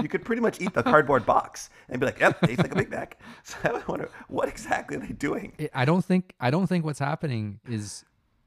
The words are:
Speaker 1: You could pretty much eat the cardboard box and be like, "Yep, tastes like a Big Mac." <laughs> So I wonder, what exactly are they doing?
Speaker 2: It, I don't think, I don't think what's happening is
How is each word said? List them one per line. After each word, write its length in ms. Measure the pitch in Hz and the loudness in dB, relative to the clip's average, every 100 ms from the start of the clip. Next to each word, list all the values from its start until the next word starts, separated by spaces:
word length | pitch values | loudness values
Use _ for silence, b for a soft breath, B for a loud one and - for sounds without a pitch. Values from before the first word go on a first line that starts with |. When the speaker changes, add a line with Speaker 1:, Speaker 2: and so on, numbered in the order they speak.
Speaker 1:
You 60 | 302 | -2
could 160 | - | -2
pretty 180 | - 226 | -2 0
much 200 | 214 - | 0 0
eat 120 | 180 | -2
the 80 | - | 0
cardboard 420 | 254 151 139 131 104 | 6 6 6 4 4
box 440 | - - - - B - | 2 0 -6 -18 B -10
and 100 | 127 | -2
be 60 | 127 | -2
like, 120 | - | 4
"Yep, 180 | 165 - | 2 4
tastes 220 | 160 123 | 2 2
like 80 | 165 | 0
a 40 | 190 | 0
Big 140 | - | -2
Mac." 300 | - 143 - - | -6 -10 -14 -20
<laughs> 120 | - | -20
So 140 | - - 170 | -18 -4 -2
I 160 | - - | -2 -6
wonder, 240 | - - B - | -6 -8 B -8
what 180 | - - | -4 -4
exactly 480 | - - - - 147 | -4 -2 -2 -2 -8
are 60 | |
they 100 | - | -8
doing? 380 | - 143 - - - | -6 -4 -4 -8 -8
Speaker 2:
It, 120 | 151 | -6
I 100 | 131 | 0
don't 200 | 131 180 - | 2 2 4
think, 280 | 185 - - | 0 0 -2
I 100 | 127 | 0
don't 180 | 160 185 | 2 2
think 180 | 180 156 | 0 -2
what's 140 | 143 | -4
happening 600 | 139 156 151 113 107 101 - | -4 -4 -4 -4 -6 -8 -8
is 360 | 110 101 - - _ _ _ | -6 -6 -12 -20 _ _ _